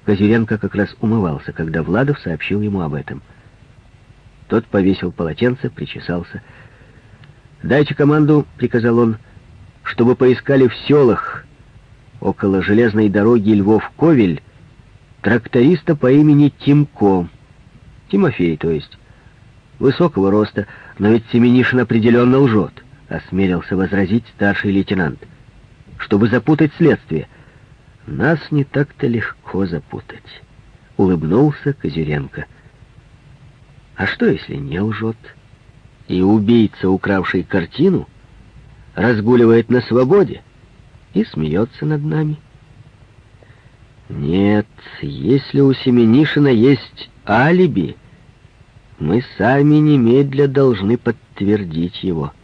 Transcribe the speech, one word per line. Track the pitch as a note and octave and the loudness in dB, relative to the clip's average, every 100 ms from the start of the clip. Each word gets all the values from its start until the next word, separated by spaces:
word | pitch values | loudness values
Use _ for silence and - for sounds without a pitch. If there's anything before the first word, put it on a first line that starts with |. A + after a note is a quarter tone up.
Козыренко | - G2 G2+ A#2 A2 G#2+ | -2 0 2 2 0 -4
как | G2+ G2+ | -4 -4
раз | G2 - | -4 -4
умывался, | A2+ A2+ F2+ C#2+ - | -2 -2 -2 -6 -10
когда | - D#2+ D#2+ | -10 -6 -6
Владов | D#2 G2 C#3 C#3+ | -2 -2 -2 -4
сообщил | - D#2+ - G2+ | -6 -8 -6 -4
ему | G#2 G2 | -4 -4
об | E2 | -6
этом. | C#2+ D2 C2+ _ - - _ _ - _ _ _ - - _ - | -8 -10 -16 _ -20 -20 _ _ -20 _ _ _ -20 -20 _ -4
Тот | G#2+ - | -4 -2
повесил | G2+ F#2+ F#2 F2+ | 0 0 0 -6
полотенце, | - E2+ D#2 A#2+ B2+ B2 | -6 -8 -2 -4 -2 -8
причесался. | - - - - F2 F2 - - - - _ - - _ - - - _ - | -10 -14 -12 -8 -8 -8 -16 -18 -20 -20 _ -20 -20 _ -20 -20 -20 _ -14
«Дайте | - C3 D3 D3 | -2 0 0 0
команду», — | C#3+ D3+ D3 D3+ - - | 2 2 4 2 0 -6
приказал | B2 B2 A#2 A#2 | -4 0 0 2
он, — | A#2 A2 - - - - - _ | 0 -2 -12 -20 -20 -20 -20 _
«чтобы | - - A#2+ B2 | -12 0 2 4
поискали | B2+ A#2+ - C#3 B2 | 2 2 0 2 2
в | - - | 0 0
сёлах | D3 B2+ G2+ - - - _ - - _ - - - | 4 4 2 -4 -14 -18 _ -20 -20 _ -20 -20 -8
около | F2+ - G2+ F#2+ | -6 -2 -2 -2
железной | F2+ G#2+ A#2 G#2 G#2+ | 0 2 2 2 0
дороги | G2 G#2+ A#2+ G2+ | 2 2 2 2
Львов-Ковель | G#2 G2 G#2+ - - D#3 C#3+ G2 D2 - _ - - _ _ _ _ | 2 2 0 -2 -2 2 2 2 -2 -12 _ -20 -20 _ _ _ _
тракториста | G2 A2+ - B2+ C3 F3 - D3+ | -2 -2 0 2 2 2 -2 0
по | B2+ | 2
имени | C#3 D3+ C#3+ D3 | 4 4 4 2
Тимко. | - - D3 D3 - G2+ F#2+ E2 - _ _ - - - - _ | 0 0 2 0 0 2 2 -2 -12 _ _ -20 -20 -20 -20 _
Тимофей, | G3 F3 - E2+ D#2 | 0 0 0 -2 -2
то | E2 | -4
есть. | D#2 - - _ - - _ - - _ - | -4 -8 -20 _ -20 -20 _ -20 -20 _ -2
Высокого | C3+ - E3 G2 G2 | -2 0 -2 0 0
роста, | G#2 G#2+ - G2 - - - | 0 -2 -4 -10 -14 -20 -4
но | G2+ | 0
ведь | A2+ A2+ | 0 0
Семенишин | A#2+ A#2+ B2 A#2+ B2+ | 2 4 4 2 0
определённо | A#2 A#2 A2+ A#2+ B2 C3 | 0 0 2 4 4 4
лжёт», — | C#3 G#2+ E2+ - - - - | 2 2 -2 -10 -20 -20 -14
осмелился | D#2+ - F#2 G2 E2+ - F#2+ | -14 -8 -2 -2 -2 -4 -4
возразить | F#2 G2 F#2 A#2 - - | -2 -2 -2 -2 -4 -4
старший | G2+ G2 G#2 | -2 -2 -2
лейтенант. | G2 F#2+ F#2+ D#2+ - - - - - _ _ - - | -2 -2 -2 -4 -6 -20 -20 -20 -20 _ _ -20 -16
«Чтобы | - G2+ A2 | -2 0 2
запутать | A#2+ A#2 D3+ D#3 - | 0 0 0 0 2
следствие». | D#3+ G#2+ - D#2 - - - - - - _ _ - | 0 0 -4 -8 -8 -20 -20 -20 -20 -20 _ _ -14
«Нас | C#2+ B2 D#3+ - | -4 -2 -2 -2
не | D3+ C3+ | -4 -2
так-то | C3+ C#3+ - C3+ | -4 -4 -4 -4
легко | A#2 G2 - - F#2 F#2+ | -4 -6 -12 -10 -6 -4
запутать», — | E2 - - - - - - - - - - _ - | -6 -10 -18 -16 -20 -20 -20 -20 -20 -20 -20 _ -2
улыбнулся | G2 F2 D#2 G2+ D3+ D3 D3 | 0 0 0 0 0 0 -8
Козюренко. | C#3+ - C#3+ D#2+ D3 C3+ - - - - _ - - _ _ - - - _ _ - _ - | -6 -8 -6 -4 -6 -8 -14 -16 -20 -20 _ -20 -20 _ _ -20 -20 -20 _ _ -20 _ -8
«А | G2 | -8
что, | - A#3 | -2 -2
если | - - C#2+ | -2 -6 -12
не | C#2+ E2 | -8 -6
лжёт? | G#2+ G#2 A2+ A2+ - - _ _ _ _ - _ - | -6 -4 -8 -10 -18 -20 _ _ _ _ -20 _ -6
И | F2+ | -2
убийца, | F#2 A2 G2+ A#2 G#2 - F#2 | 2 2 4 4 2 0 -2
укравший | F#2+ G2 G2 F2 F#2+ | -2 0 -2 -2 -6
картину, | F2+ G2 E2 - F3+ E3 C#2+ - - - - - - - - - | -2 -4 -4 -2 0 0 -6 -20 -20 -20 -20 -20 -20 -20 -16 -4
разгуливает | G#2+ A2 G#2 B2 A2+ A2+ A2+ | -2 0 2 4 6 4 2
на | B2 | -2
свободе | - A#2 C3 G3+ D3 - _ _ _ _ - - _ | 0 0 2 2 0 -6 _ _ _ _ -20 -20 _
и | - A3 | -6 -6
смеётся | D3+ D#3 E3+ A#2 - D3+ | -6 -4 -2 -4 -6 -6
над | D3+ | -4
нами?» | D3+ D#3 D3+ D3+ _ _ _ - - _ _ _ _ _ _ - _ _ - _ - | -4 -4 -4 -8 _ _ _ -20 -20 _ _ _ _ _ _ -20 _ _ -20 _ -16
«Нет, | D2 C#2+ F#2 G2+ G#2 G#2 - - - | -8 -2 0 2 0 -2 -14 -20 -14
если | - C3+ F#2 C#3 - C#3+ | -12 -6 -2 -2 0 0
у | C#3 | 2
Семенишина | B2+ C3+ A#2+ A2+ B2 D#3 D3+ C#3+ | 2 0 2 4 4 2 2 2
есть | A#2 B2+ C3 - - - _ - | 4 4 2 -2 -20 -20 _ -2
алиби, | G#2+ C#3+ F3+ F#3 A#2 D#2 - _ - - _ _ _ _ - _ - | 0 2 2 2 0 -6 -10 _ -20 -20 _ _ _ _ -20 _ -10
мы | D2+ G#2 C3 - | -2 -2 -4 -2
сами | G#2+ C#3 D3 D3+ | 0 2 4 4
немедля | D3+ C#3+ A2+ C3 C#3 C3+ C#3 | 4 2 4 2 2 0 0
должны | C3+ C3+ G#2 G2 A#2+ | 2 2 2 -2 -2
подтвердить | - A2+ _ - G2+ G#2+ F2+ D#2 F2 - | -2 -6 _ -6 -2 -2 -2 -6 -6 -6
его. | F#2+ E2 C#2+ - | -6 -6 -8 -10